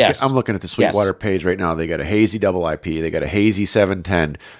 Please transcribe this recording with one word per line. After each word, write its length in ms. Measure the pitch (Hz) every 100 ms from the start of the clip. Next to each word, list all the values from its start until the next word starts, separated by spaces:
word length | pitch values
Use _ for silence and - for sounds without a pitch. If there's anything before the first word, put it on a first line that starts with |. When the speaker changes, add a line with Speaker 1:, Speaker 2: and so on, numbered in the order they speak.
| 110
Speaker 1:
Yes. 160 | -
Speaker 2:
I'm 80 | 135
looking 220 | 131 117 98
at 60 |
the 80 | 87
Sweetwater 400 | - 104 101 98
Speaker 1:
Yes. 100 | 92
Speaker 2:
page 220 | 107 95 87
right 120 | 95
now. 180 | 87 80
They 100 | 82
got 120 | 80
a 60 | 76
hazy 340 | 104 110 110
double 260 | 98 90 82
I 100 | 76
P 220 | 87 80
A, 20 |
they 80 | 80
got 120 | 80
a 40 | 71
hazy 380 | 101 107 98 101
seven 380 | 110 98 95
ten, 340 | 87 90 80 73 -